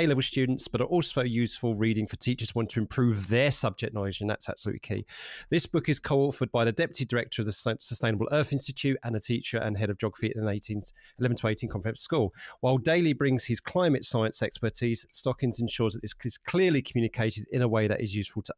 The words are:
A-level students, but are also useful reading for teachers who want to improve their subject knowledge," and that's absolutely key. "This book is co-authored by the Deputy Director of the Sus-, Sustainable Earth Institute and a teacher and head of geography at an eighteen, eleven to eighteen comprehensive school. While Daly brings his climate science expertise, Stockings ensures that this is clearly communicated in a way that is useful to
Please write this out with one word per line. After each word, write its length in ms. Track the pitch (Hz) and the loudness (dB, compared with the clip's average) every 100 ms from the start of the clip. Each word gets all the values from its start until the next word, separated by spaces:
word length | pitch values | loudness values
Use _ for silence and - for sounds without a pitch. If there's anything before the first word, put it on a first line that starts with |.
A-level 200 | 165 135 | 2 4
students, 480 | 127 - 127 127 - | 2 0 0 0 0
but 100 | - | 0
are 60 | - | 0
also 360 | 175 160 - | 2 2 0
useful 540 | 127 113 120 - 120 107 | 0 2 0 0 -2 2
reading 320 | 113 107 107 | 2 2 0
for 80 | - | -2
teachers 360 | - 123 113 | -2 -2 -2
who 80 | 117 | -2
want 100 | 113 | -2
to 100 | - | -2
improve 480 | 107 - 123 104 92 | -2 2 2 2 2
their 240 | 113 139 | 2 4
subject 420 | 131 123 104 110 | 2 0 -2 -6
knowledge," 280 | 110 98 95 | -4 -4 -2
and 80 | 104 | -4
that's 180 | 107 - | -4 -6
absolutely 320 | - 101 - | -6 -6 -6
key. 260 | - 104 107 - - - - | -6 -6 -6 -14 -14 -14 -2
"This 160 | 160 - | 0 2
book 240 | 165 - | 0 0
is 100 | 143 | -2
co-authored 500 | - 139 143 139 127 | 2 2 2 2 0
by 140 | 120 | 2
the 80 | 113 | 2
Deputy 320 | 110 170 - | 2 -2 -2
Director 380 | 127 120 117 - | 0 0 0 -2
of 40 | 107 | -2
the 60 | |
Sus-, 240 | - - 110 | 0 -2 -2
Sustainable 480 | - 117 117 110 117 | -2 0 0 0 2
Earth 220 | 147 143 | 0 0
Institute 440 | 139 - - 139 131 | 0 -2 -2 0 0
and 140 | 120 110 | -2 -4
a 20 | |
teacher 380 | - 120 - 117 | -2 -2 -2 -2
and 200 | 110 101 | -2 -2
head 120 | 107 | -2
of 80 | 101 | 0
geography 320 | 110 - 110 | -4 -2 -4
at 80 | 113 | -2
an 100 | 107 | -2
eighteen, 340 | 101 - 107 98 - - - | -4 -4 -6 -6 -14 -20 -4
eleven 160 | 123 120 | 0 0
to 120 | 113 | 0
eighteen 200 | 107 113 | -2 -4
comprehensive 320 | 107 101 110 | -4 -4 -4
school. 320 | - 160 101 - - - | 0 2 0 -2 -16 -4
While 160 | 127 131 | 2 2
Daly 340 | 135 170 170 | 4 4 4
brings 360 | 139 143 131 - | 2 2 2 2
his 120 | 113 | -2
climate 460 | - 180 180 131 - | 0 2 4 4 2
science 360 | 120 110 - | 2 2 0
expertise, 640 | 110 - 113 - 120 113 - | -2 -2 -4 0 0 0 -2
Stockings 500 | - - 123 127 113 | -2 -2 0 0 0
ensures 360 | 117 - 113 - | -2 2 0 0
that 60 | |
this 140 | 104 - | -6 -6
is 140 | 123 - | -6 -6
clearly 320 | - 175 185 | -2 2 4
communicated 760 | 147 131 123 113 - 110 107 - | 4 2 0 0 2 0 0 -4
in 120 | 127 | 0
a 40 | 123 | 2
way 200 | 110 107 | 4 2
that 120 | 104 | 0
is 140 | 104 | -2
useful 300 | 101 98 - | -2 -2 -4
to 100 | - | -6